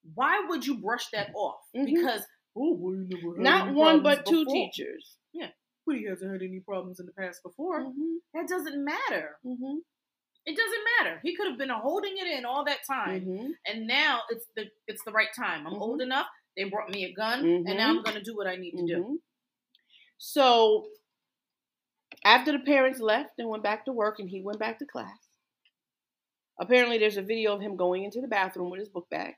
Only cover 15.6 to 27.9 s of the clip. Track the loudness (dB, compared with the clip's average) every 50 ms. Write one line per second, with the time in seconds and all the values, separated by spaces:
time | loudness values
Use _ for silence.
15.6 | -6 -8 -6 -4 -4 -4 -2 -2 -2 0 0 0 0 -2 -8 _ _ _ _ -6
16.6 | -4 -2 -2 -4 -4 -4 -4 -4 -6 -6 -4 -4 -2 -2 0 2 4 4 4 4
17.6 | 2 0 2 2 4 4 4 2 2 -2 -4 -4 -8 -8 -6 -4 -2 -2 -4 -4
18.6 | -8 -8 -6 -4 -2 0 0 -2 -2 -2 -6 -8 _ _ _ _ _ _ _ _
19.6 | _ _ _ _ _ _ _ -20 -20 _ _ _ -14 -4 2 6 6 8 8 8
20.6 | 8 6 6 4 2 -6 -18 _ _ _ _ _ _ _ _ _ _ _ _ _
21.6 | _ _ _ _ _ _ _ _ _ _ -20 2 6 8 8 8 6 2 0 0
22.6 | 2 4 4 6 4 4 2 0 2 2 2 2 0 -4 _ -8 -6 -6 -6 -2
23.6 | -2 -2 -2 -2 -4 -6 -2 0 0 0 -2 -4 -12 -10 -10 -8 -8 -8 -6 -4
24.6 | -4 -6 -6 -8 -12 -10 -10 -12 -12 -12 -14 _ _ _ _ _ _ _ _ _
25.6 | _ _ _ _ _ _ _ _ _ _ _ _ _ _ _ _ _ _ _ -10
26.6 | 2 6 6 6 8 6 4 4 4 4 2 0 -4 -2 -2 2 2 2 2 0
27.6 | -4 -6 -2 0 2 2